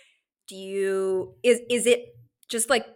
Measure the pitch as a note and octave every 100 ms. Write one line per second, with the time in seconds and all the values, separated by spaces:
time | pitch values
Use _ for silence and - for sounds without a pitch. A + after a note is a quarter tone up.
0 | _ _ _ _ - F#3+ F#3+ G3 G3 F#3+
1 | F#3+ F#3 - - B3 A#3+ A#3+ A#3+ A#3+ A#3
2 | - - _ _ _ A#3 - B3 -